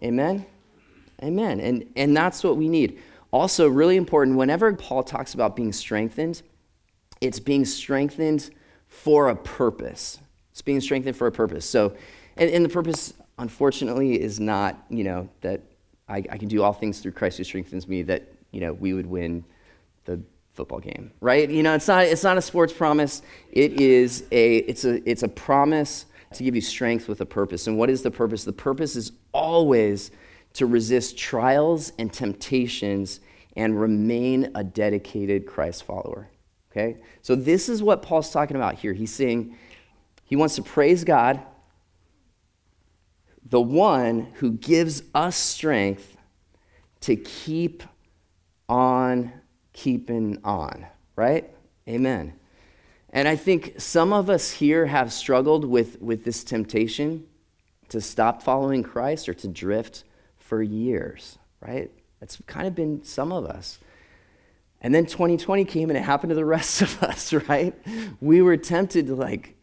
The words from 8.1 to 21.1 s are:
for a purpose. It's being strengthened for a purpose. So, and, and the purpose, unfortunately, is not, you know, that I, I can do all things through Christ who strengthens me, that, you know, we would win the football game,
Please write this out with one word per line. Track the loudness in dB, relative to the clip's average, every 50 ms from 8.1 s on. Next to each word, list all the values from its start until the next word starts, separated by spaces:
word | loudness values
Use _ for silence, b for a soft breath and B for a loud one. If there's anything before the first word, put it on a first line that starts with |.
| -2 -2 -2 0 0 -2 -4 -8 b b b b b b b
for | _ -20 -6 2 4 6 6 6 4
a | 2
purpose. | 0 -6 -12 -4 0 0 0 0 -4 -10 -12 -10 -10 -10 -10 -10 -12 -18 _ _ _ _ _
It's | _ -8
being | -4 -2 -2 -2
strengthened | 0 -2 -2 -2 -2 -4 -4
for | -2 -2
a | -2
purpose. | 0 0 -2 -2 -2 -6 -6
So, | 0 2 2 2 2 0 B B B B B B B B
and, | 2 2 4
and | 4 4 2
the | 2
purpose, | 0 -2 -2 -2 -4 -4 -6 -8 -12 -18 -20 _ _ -10
unfortunately, | -10 -10 -2 2 2 2 2 0 -4 -2 0 0 0 2 0 0
is | -2 -4 -4 -4
not, | -2 -2 0 0 0 -2 -4 -6 -12 _
you | -6 -4 -4
know, | -4 -4 -6 -8 -10 -14 _
that | -6 -6 -6 -6 -10 _ _ _ _ _ _ _ _
I, | -8 -8 -8 -8 -8
I | -10
can | -10 -6
do | -2 0 2
all | 2 2 2
things | 0 -4 -6 -6 -6
through | -10 -12 -6
Christ | -2 -4 -2 -2 -4
who | -10
strengthens | -8 -8 -10 -10 -8 -10 -12 -8
me, | -6 -6 -6 -2
that, | -2 -4 -4 -6 -12 -20 _ _ _
you | -10 -8
know, | -6 -6 -6
we | -4 -4 -4 -4
would | -4 -6
win | -6 -6 -4 -4 -4 -6 -6 -10 b b b b b b b b b b _ _
the | -10 -10 -10 -10 -16 _ _ _ _ _
football | -14 -12 -10 -12 -12
game, | -12 -12 -14 -14 -16 -18